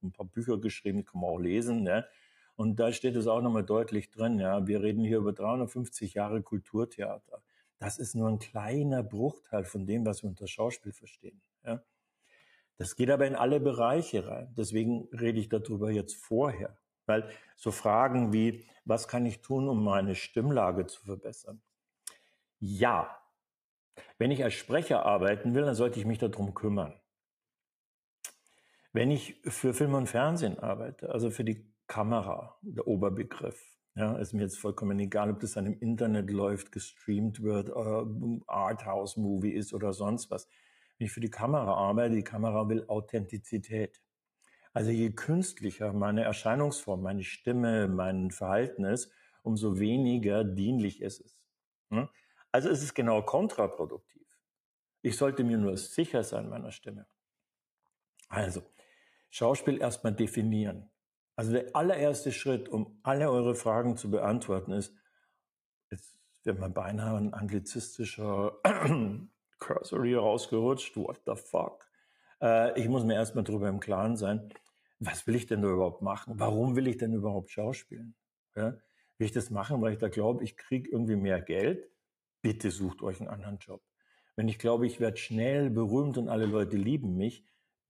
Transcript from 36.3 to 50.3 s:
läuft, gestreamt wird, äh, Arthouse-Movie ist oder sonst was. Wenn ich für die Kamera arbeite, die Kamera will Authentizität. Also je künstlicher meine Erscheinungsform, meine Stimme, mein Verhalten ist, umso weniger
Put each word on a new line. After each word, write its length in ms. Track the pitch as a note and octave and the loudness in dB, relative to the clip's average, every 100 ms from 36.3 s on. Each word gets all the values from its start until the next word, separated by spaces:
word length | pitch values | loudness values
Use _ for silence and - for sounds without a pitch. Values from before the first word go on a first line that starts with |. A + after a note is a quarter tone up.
läuft, 420 | G2+ G2 G2 - | 0 0 -2 -6
gestreamt 680 | G2 - - - G2+ A2 A2 | -12 -12 -14 -4 0 0 -2
wird, 280 | G#2+ G#2 G2+ | -2 -2 -2
äh, 720 | B2 A2 A2 A2+ G#2+ A#2+ A#2 - | -4 -2 -2 -2 -4 -4 -6 -4
Arthouse-Movie 1040 | G2 F#2+ A2 G2 G2 G2 - G2+ G2 G#2 | -2 -2 -2 -4 -4 -4 -2 -2 0 0
ist 200 | G2 G2+ | -2 -4
oder 200 | G#2+ G#2 | -4 -4
sonst 400 | F#2+ G2+ A#2 - | -2 -2 -4 -4
was. 160 | - - _ _ _ _ - | -8 -10 _ _ _ _ -8
Wenn 80 | G#2+ | -6
ich 60 | |
für 80 | - | -4
die 100 | A2+ | -6
Kamera 420 | - A#2 D3 G2+ | -2 0 0 2
arbeite, 440 | F#2 G2 G#2+ A#2+ A2 | 2 2 2 2 2
die 80 | |
Kamera 440 | G2 A2 A2+ G#2+ G#2+ | -2 -2 0 0 0
will 160 | A2+ - | -2 -2
Authentizität. 1120 | G#2+ G#2+ A2+ G2 A2 - A2 G#2 A2 G#2 _ _ _ _ _ _ _ _ | -4 -2 -4 -4 -8 -6 -6 -4 -4 -4 _ _ _ _ _ _ _ _
Also 160 | A#2 A2 | -2 0
je 200 | A2+ A2+ | 2 0
künstlicher 840 | A2 - E3+ F#3 - G#2+ - G#2+ | -2 0 0 0 -4 -6 -2 -2
meine 280 | G2+ G2+ G#2+ | 0 0 2
Erscheinungsform, 800 | A2 G2+ A2 B2+ D3 C3 - F#2 | 2 0 0 2 2 -2 -4 -4
meine 240 | F#2+ G2 | -2 -4
Stimme, 640 | F#2 - - B2 A#2 A2 G2 | -6 -6 -2 2 2 2 2
mein 420 | F#2 F#2 F#2+ F#2 | 2 0 0 -2
Verhalten 540 | - F#2 G2+ B2+ - | -2 0 2 0 -2
ist, 260 | G2 A#2+ - _ _ _ | -2 -2 -4 _ _ _
umso 360 | A2+ G#2+ G#2+ F#2+ | -2 0 0 2
weniger 680 | G#2+ B2 B2+ B2 G#2 | 2 4 2 2 2